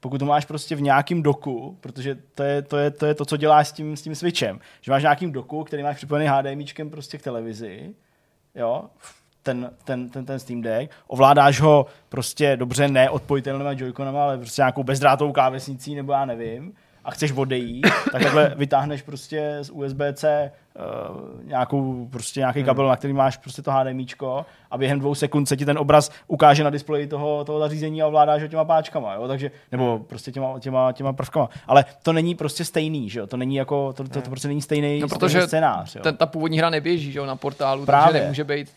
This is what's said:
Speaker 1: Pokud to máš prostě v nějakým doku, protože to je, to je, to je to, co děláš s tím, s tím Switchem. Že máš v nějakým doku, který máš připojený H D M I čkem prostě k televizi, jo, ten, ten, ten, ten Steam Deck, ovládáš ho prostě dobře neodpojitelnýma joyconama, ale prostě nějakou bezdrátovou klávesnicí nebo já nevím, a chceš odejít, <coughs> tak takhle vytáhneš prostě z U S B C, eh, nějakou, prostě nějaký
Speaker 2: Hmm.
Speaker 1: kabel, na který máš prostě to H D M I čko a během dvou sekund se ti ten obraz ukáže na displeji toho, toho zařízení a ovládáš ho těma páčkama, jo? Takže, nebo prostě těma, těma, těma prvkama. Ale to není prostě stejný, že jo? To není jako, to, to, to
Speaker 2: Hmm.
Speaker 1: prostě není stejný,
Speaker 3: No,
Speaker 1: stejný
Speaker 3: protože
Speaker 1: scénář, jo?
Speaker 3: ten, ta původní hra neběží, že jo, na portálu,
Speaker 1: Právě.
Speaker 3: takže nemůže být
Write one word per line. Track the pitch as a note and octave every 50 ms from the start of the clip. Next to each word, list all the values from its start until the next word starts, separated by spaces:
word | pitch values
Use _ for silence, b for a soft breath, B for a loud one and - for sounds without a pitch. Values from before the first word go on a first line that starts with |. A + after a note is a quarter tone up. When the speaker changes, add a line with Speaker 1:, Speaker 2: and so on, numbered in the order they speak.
Speaker 1:
Pokud | - B2+ C3 C3+
to | C#3
máš | C#3+ D3 D3 C#3+
prostě | - D#3 D3+ - - E3
v | D3 C#3+
nějakým | C#3+ C#3 C#3 C#3+ - F3 E3+ D#3
doku, | D3 C#3 - - C#3+ C3 A#2 B2+ D3 F#3 -
protože | _ C3 A#2+ C3+ B2+ C#3 C3+ B2 - _ _
to | - C#3+
je, | C#3+ C#3+ C#3+ C#3+
to | C#3+ -
je, | D3 D3 D3
to | C#3+ - -
je | D3+ D3+
to, | D3+ D3
co | C#3 -
děláš | D3 D3 D3+ D3+ D3+ D3 C#3+
s | -
tím, | - D#3 D3+ D3+
s | D3 -
tím | D#3+ D#3
Switchem. | C#3 D#3+ F3 E3+ - - A2 F#2+ - b b b b
Že | b - C3+
máš | C3+
v | C#3+
nějakým | D#3 D3 C#3+ F#3 F3 C#3+
doku, | C3+ B2 - D3 D3+ D#3+
který | D3+ - D3 C#3+
máš | D3 C#3+
připojený | C#3 - C#3+ D3 D3 D3+ D3
H | C#3 C#3 C#3
D | C#3 C#3
M | C#3+
I | D3
čkem | C#3+ - - D#3 D3+
prostě | D3+ D3+ C#3 - - D3
k | -
televizi, | C#3 B2 A#2 A2+ A2+ A2 G#2 A2+ G#2 F2+ A2+ C3+ E3+ G#3 _ _ _ _ _ _ _ _ _ _ _ _
jo, | - A#2+ A#2 A#2+ C#3+ - - _ B B B B B B B _ _ _
ten, | C#3 C3 B2 B2 B2 - _ _
ten, | - C3+ B2 B2 A#2+
ten, | B2 C3+ C3
ten | C3 C3+ C3
Steam | B2+ - B2 A#2+ A2+
Deck, | A#2 A2 A2+ B2+ D3+ b b b
ovládáš | b - B2+ C3+ C3 C#3+ D3 C#3 C#3+ C#3+ A#2
ho | D3 D#3 D3+ D3 C3+ B B B B B
prostě | - C3+ B2+ - - - D3 C#3+ C3+
dobře | A#2+ B2+ A#2+ A2+ A#2 C#3+ C#3
neodpojitelnýma | C#3 C3 C3 C3+ - C#3+ - - C#3+ C#3 B2+ C#3 C3+ C#3 C#3 C#3+ C#3
joyconama, | C3 C3 B2+ A#2+ - C#3 C3+ C3+ C#3+ C#3+
ale | C#3+ C#3 B2+
prostě | A#2+ A#2 - - C#3
nějakou | C3 B2+ C#3+ C3+
bezdrátovou | B2+ C#3 C3+ C3+ C#3+ C3 C3+ D3 D3 C3+
klávesnicí | C#3+ C3+ C3 C3 C3 C3 - C3+ C3 - D3 D3
nebo | C#3+ C#3 C#3 C#3+
já | C3+ C#3
nevím, | C3+ A#2+ A2+ A#2 A2+ A2+ B2 D3 F3+ G#3 b b b b b b
a | -
chceš | B2+ - D3+ D3+ C3+
odejít, | B2+ C3+ C3 C3 B2 B2 A#2 A#2 B2 C#3 - - -
<coughs> | - - -
tak | B2+ D3+
takhle | C#3+ C3+ D3+ D3+ C#3+ -
vytáhneš | - C#3+ C#3 D3 C#3 C3+ D3+ D3 C3+ C3+
prostě | - C#3+ C3+ - - - D#3 D3+ D3+ D3 D3 C#3+
z | C#3+
U | - D3 C#3
S | C#3 C3+
B | C3+ D3 C#3+ C#3
C, | C#3+ - D#3
eh, | D3 D3 D3 C#3 C#3+ b b b _ - - - A2 - - - E2 - - - B1 A#1+ B1
nějakou, | - D3 B2+ B2+ - - C#3 C3+ C3 C3 B2 B2 A#2+
prostě | B2+ A#2+ A2+ - - C#3+
nějaký | C3+ B2+ A#2+ D3
Speaker 2:
Hmm. | C3+
Speaker 1:
kabel, | C3+ C3 B2 C#3 C3+
na | B2+
který | - - C#3 C#3
máš | C#3 C3+ C3+ C3
prostě | - _ - C3 - C#3+
to | -
H | C3+ C3+ C3
D | C3
M | C3 C3
I | C3
čko | B2 - _ C#3 C3 B2+ C#3 C#3+ b b b b b
a | - B2+
během | C3+ C3 C#3+ C#3+
dvou | C3+ C#3+ D3
sekund | C#3 - C#3+ - D3 C#3+ C3+
se | C#3+
ti | C3 C#3+
ten | C#3+ C#3+ D3+
obraz | D3+ C#3 D3 D3+ C#3+ - B B B
ukáže | _ - C#3+ D#3 D3 C#3+ D3 D3+
na | D3
displeji | C#3+ D3 C#3+ - D#3 C#3+ D3
toho, | C#3+ D3+ C#3+ D3 D3+ D3+ D3 D3
toho | D3 D3+ D3+
zařízení | D3+ D3+ D3+ D#3 D3+ D#3 D#3 D#3 D#3
a |
ovládáš | D3+ D3 D3+ D3+ D3+ D3+ D3+ D#3
ho | D3+
těma | D#3+ D#3+ D#3
páčkama, | D#3 E3 D#3+ D#3 - - D#3+ B2+ G#2+ G2
jo? | G2+ A2+ B2+
Takže, | C3+ C3+ C3+ C#3 C#3 b b b -
nebo | B2+ C3 B2 A#2 A2
prostě | G#2+ - - A2+ - - B2
těma, | C3+ C3+ C3 C3 C3
těma, | A#2 C3+ C3 C3 B2+ C3 B2
těma | - C#3 C3+ C3+
prvkama. | C3+ C3+ - - D#3+ C#3 A#2 B B B
Ale | B B2+ C#3 C3 B B B _
to | - D#3+
není | E3 D#3+ E3+ F3
prostě | E3 - D3 - - E3+
stejný, | D#3 - E3 D#3 D#3 D#3+ D3 B2 G2+
že | G2 A#2+
jo? | G#2
To | G2+ -
není | B2+ B2+ C3 C3+
jako, | C#3 C3+ C3 D3 C#3+ C#3 C3+ C3
to, | - C#3
to, | C3
to | B2+ C#3+
Speaker 2:
Hmm. | C3 A#2+
Speaker 1:
prostě | C3 B2+ - C#3+
není | C#3+ D3 C#3
stejný, | - D#3 D3 D3 D3 D3 D3
Speaker 3:
No, | D3 C#3+
Speaker 1:
stejný | - -
Speaker 3:
protože | - F3+ D3+ F3+ F3+
Speaker 1:
scénář, | E3+ - D#3 D#3+ D3 A2 F2 F#2+ - -
jo? | A2 G2+
Speaker 3:
ten, | D#3+ D3+
ta | - E3+
původní | D3 - E3 D#3 E3 D#3 D#3
hra | D#3+ E3
neběží, | E3 D3+ C#3+ D#3+ F3 E3+ D3+ C#3+ C3+
že | D3
jo, | C#3
na | C#3 C3
portálu, | B2+ - C#3+ - - D3 C3+ C3+ C3+ C#3
Speaker 1:
Právě. | C3+ C#3 C#3+ D3 D3 C#3
Speaker 3:
takže | D3 A2
nemůže | F#2 C#3 C3 D3+
být | C#3+ D3 C#3+ C#3+ C3+ _